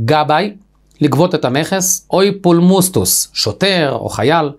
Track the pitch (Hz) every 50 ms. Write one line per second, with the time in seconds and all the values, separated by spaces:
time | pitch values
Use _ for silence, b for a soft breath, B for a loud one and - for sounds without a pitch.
0 | 113 117 151 151 151 143 151 156 196 208 208 - _ _ _ _ _ _ _ -
1 | 147 147 127 139 175 180 170 151 - 127 123 143 160 156 190 190 180 - - -
2 | - - - 175 196 202 196 196 190 175 170 170 175 180 190 190 175 185 - 113
3 | 92 - - - - - - - - 110 104 - 185 196 190 175 156 139 131 -
4 | 101 - - - 107 135 160 170 156 143 143